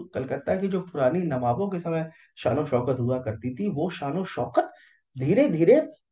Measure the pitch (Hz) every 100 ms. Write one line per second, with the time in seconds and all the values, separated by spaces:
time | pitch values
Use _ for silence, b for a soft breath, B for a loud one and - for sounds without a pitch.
0 | - 135 131 135 - 190 196 185 - 151
1 | 156 175 170 131 123 123 202 180 175 165
2 | 160 B B - 131 135 147 120 139 120
3 | 120 127 120 107 127 127 202 139 180 -
4 | 143 165 185 - 123 - - b b b
5 | _ 131 135 220 285 160 170 285 302 -
6 | _